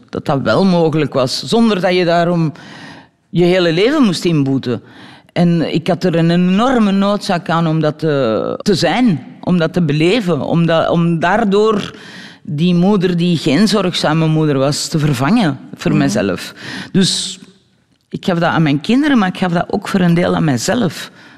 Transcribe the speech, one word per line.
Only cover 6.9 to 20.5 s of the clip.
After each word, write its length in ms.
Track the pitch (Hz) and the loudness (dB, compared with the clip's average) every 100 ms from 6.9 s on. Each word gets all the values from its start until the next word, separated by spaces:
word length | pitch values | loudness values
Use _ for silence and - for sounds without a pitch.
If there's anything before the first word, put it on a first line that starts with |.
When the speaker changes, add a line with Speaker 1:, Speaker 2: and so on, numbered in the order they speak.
Speaker 1:
noodzaak 580 | 196 202 202 - 175 175 | 2 0 -2 -2 -4 -2
aan 180 | 165 165 | -2 0
om 120 | 160 | 0
dat 200 | 151 151 | -2 -2
te, 600 | 160 143 120 104 57 - | -2 0 0 0 -2 -4
te 140 | - 180 | -2 0
zijn. 480 | 165 196 247 151 - - | 0 2 2 0 -4 -12
Om 160 | - 180 | -2 0
dat 160 | 160 | 0
te 80 | 180 | 0
beleven. 600 | 160 147 170 240 180 147 | 0 2 2 2 0 -2
Om 240 | - 165 165 | 0 0 2
dat, 240 | 165 - | 2 2
om 300 | 165 170 165 | 0 0 0
daardoor 760 | 170 208 220 196 214 220 - - - - - - | 0 0 2 2 2 0 -4 -14 -20 -20 -20 -18
die 320 | - 147 175 175 | -10 -2 2 2
moeder 420 | 185 208 180 170 | 2 2 0 0
die 200 | 175 165 | 0 0
geen 300 | 156 143 214 | 0 2 2
zorgzame 600 | 202 185 - 156 156 160 | 2 0 -2 0 2 2
moeder 300 | 156 156 135 | 2 2 0
was, 300 | 139 143 - | 0 -2 -4
te 120 | 160 | -2
vervangen 600 | 151 123 139 240 175 131 - - | 0 0 2 2 0 -2 -10 -8
voor 140 | 175 | -2
Speaker 2:
Mhm. 80 | - | 0
Speaker 1:
mijzelf. 540 | 139 - 98 87 - - - - - | 0 0 -2 -4 -8 -16 -14 -14 -4
Dus 480 | 185 175 - - - - _ _ _ _ _ _ | 0 0 -2 -6 -12 -20 _ _ _ _ _ _
ik 160 | - - | -8 -4
gaf 140 | 170 | 0
dat 100 | 170 | 0
aan 120 | 120 | 2
mijn 180 | 156 139 | 2 0
kinderen, 360 | - 240 302 254 | 0 0 2 2
maar 100 | 185 | 0
ik 100 | - | -2
gaf 140 | 185 | -2
dat 140 | 175 - | -2 -2
ook 200 | 208 - | -6 -4
voor 120 | 202 | 0
een 140 | 180 | 2
deel 220 | 170 180 180 | 2 2 0
aan 80 | |
mijzelf, 680 | 170 | 0